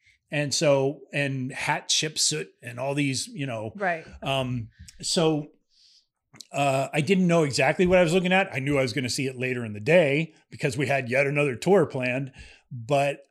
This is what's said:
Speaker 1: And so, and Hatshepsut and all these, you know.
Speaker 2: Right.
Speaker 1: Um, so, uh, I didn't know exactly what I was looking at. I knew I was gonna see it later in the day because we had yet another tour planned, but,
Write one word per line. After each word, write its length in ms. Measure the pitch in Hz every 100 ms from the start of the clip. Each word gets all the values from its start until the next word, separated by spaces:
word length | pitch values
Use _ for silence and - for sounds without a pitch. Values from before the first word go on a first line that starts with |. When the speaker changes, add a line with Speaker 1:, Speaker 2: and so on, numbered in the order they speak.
| _ _ _
Speaker 1:
And 220 | 147 147
so, 480 | - 156 139 135 156 -
and 380 | 156 143 135 127
Hatshepsut 960 | - - 160 - - 156 151 - 156 156 _
and 160 | 120 117
all 140 | 135
these, 340 | 143 143 131 -
you 180 | 220 139
know. 240 | 113 110 196
Speaker 2:
Right. 300 | 190 165 - -
Speaker 1:
Um, 460 | 135 135 127 127 110 _ - -
so, 460 | - 185 160 151 147 _ _ _ _ _ _ _ _ - -
uh, 360 | 135 139 135 135
I 80 | 147
didn't 260 | 143 190 180
know 160 | 170
exactly 420 | 151 123 135 156 180
what 100 | 185
I 40 |
was 100 | 170
looking 200 | 185 180
at. 160 | 190 190
I 60 | 131
knew 180 | 135 143
I 40 |
was 120 | 135
gonna 160 | 110 123
see 160 | - 135
it 100 | 127
later 280 | 127 123 117
in 80 |
the 60 | 104
day 540 | 107 175 147 143 165 _ _
because 280 | - 147 120
we 100 | 127
had 220 | 139 123
yet 160 | 123 139
another 280 | 147 147 117
tour 300 | 170 196 147
planned, 460 | 135 127 127 139 - - - _
but, 560 | 127 113 143 143 143 _